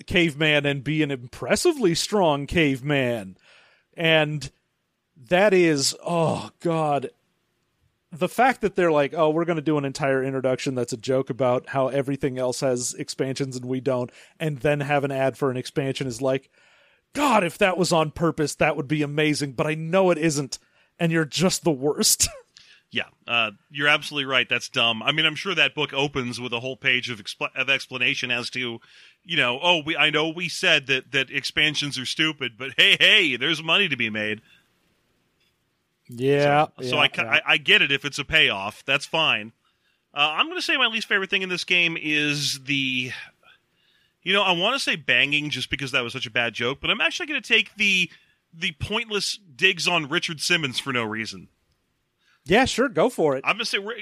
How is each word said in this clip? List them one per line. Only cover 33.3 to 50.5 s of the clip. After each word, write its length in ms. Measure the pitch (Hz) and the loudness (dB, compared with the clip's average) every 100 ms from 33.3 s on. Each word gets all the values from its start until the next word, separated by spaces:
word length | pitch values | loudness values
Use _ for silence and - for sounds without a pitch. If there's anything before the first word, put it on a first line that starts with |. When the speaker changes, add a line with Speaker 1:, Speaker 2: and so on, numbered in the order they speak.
| 120 | 0
Speaker 2:
there's 260 | 139 160 | 0 -2
money 280 | 165 175 196 | 0 0 2
to 80 | 127 | 0
be 120 | 117 | -2
made." 320 | 107 107 110 - _ _ _ _ _ _ _ _ _ _ _ _ _ _ _ - | -2 -4 -6 -10 _ _ _ _ _ _ _ _ _ _ _ _ _ _ _ -18
Speaker 1:
Yeah, 600 | 120 131 143 143 147 156 - | -4 0 2 4 4 2 -2
Speaker 2:
So, 100 | 127 | -4
so 60 | 147 | 0
Speaker 1:
yeah, 60 | |
Speaker 2:
I 60 | 143 | 0
ca-, 160 | - | 0
Speaker 1:
yeah. 80 | 113 151 147 | -2 0 2
Speaker 2:
I, 80 | |
I 40 | 156 | 2
get 240 | 139 202 | 4 4
it 100 | 156 | 4
if 140 | 139 143 | 0 -2
it's 140 | 135 | -6
a 60 | 135 | 0
payoff. 600 | 160 143 104 98 - - | 4 4 2 -4 -6 -2
That's 200 | 139 - | -2 -2
fine. 460 | 160 156 117 110 - _ _ _ _ _ | -2 0 -2 -4 -16 _ _ _ _ _
Uh, 220 | 143 147 160 | -2 0 0
I'm 100 | 302 | -2
gonna 140 | 370 | -4
say 160 | - 302 | -2 0
my 100 | 240 | 0
least 200 | 220 - | 0 -2
favorite 200 | 208 190 | -2 0
thing 120 | 196 | -2
in 80 | 190 | -4
this 140 | 180 - | -6 0
game 320 | 180 170 165 | 2 2 0
is 640 | 151 151 147 147 139 135 | -2 0 0 0 -4 -6
the, 480 | 131 139 131 127 123 - - _ _ _ _ _ _ _ _ _ | -4 -2 -2 -2 -6 -10 -14 _ _ _ _ _ _ _ _ _
you 100 | 170 | -2
know, 100 | 202 | 0
I 80 | 196 | 2
wanna 260 | 175 196 269 | 2 0 0
say 160 | - 233 | -2 -4
banging 540 | 139 123 135 147 147 | 0 2 2 0 -2
just 200 | 131 - | -6 -6
because 220 | 123 135 | -6 -4
that 120 | 135 | -2
was 100 | 120 | -2
such 140 | 127 120 | -6 -6
a 40 | |
bad 220 | 123 120 | -2 -2
joke, 240 | 113 120 139 | -2 -4 -2
but 100 | 160 | -2
I'm 120 | 208 | -2
actually 240 | 330 - 320 | -2 -4 -6
gonna 160 | 285 | -8
take 340 | - 226 220 - | 0 0 0 -2
the, 340 | 208 185 175 - _ _ _ | 0 0 -2 -6 _ _ _
the 180 | 165 185 160 | -8 -8 -6
pointless 580 | - 214 226 208 - - 180 120 | -6 -4 -4 -4 -4 -8 _ 0
digs 320 | 190 190 147 | 2 2 0
on 200 | 175 143 | 0 0
Richard 320 | 170 - 156 | -2 -4 -6
Simmons 400 | - | -2